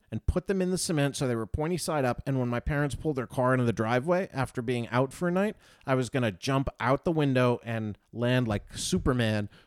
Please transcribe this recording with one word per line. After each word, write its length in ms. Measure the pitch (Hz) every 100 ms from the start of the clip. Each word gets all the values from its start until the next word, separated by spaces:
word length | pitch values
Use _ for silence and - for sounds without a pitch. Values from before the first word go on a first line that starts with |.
| -
and 120 | 110 -
put 180 | 180 -
them 160 | 190
in 80 | 185
the 80 | 185
cement 380 | - 156 143 -
so 120 | 131
they 80 | 113
were 120 | 110
pointy 300 | - 156 175
side 280 | - 156 123
up, 160 | 117 -
and 120 | 131
when 80 | 123
my 120 | 120
parents 340 | - 143 147
pulled 220 | - 156 127
their 100 | 117
car 280 | - 127 127
into 100 | 120
the 80 |
driveway 560 | 104 110 123 151 180 190
after 300 | 135 123 -
being 260 | 117 120 117
out 220 | 123 135
for 160 | - 175
a 40 |
night, 240 | 180 208 - - - -
I 80 | 131
was 140 | 117
gonna 200 | 131 117
jump 380 | 90 - 135 135 -
out 240 | 117 139
the 80 | 180
window 480 | 156 143 127 123 120
and 340 | 117 113 107 98 _
land 340 | 110 120 127 113
like 300 | 107 - -
Superman 720 | - 190 - 123 110 107 101 -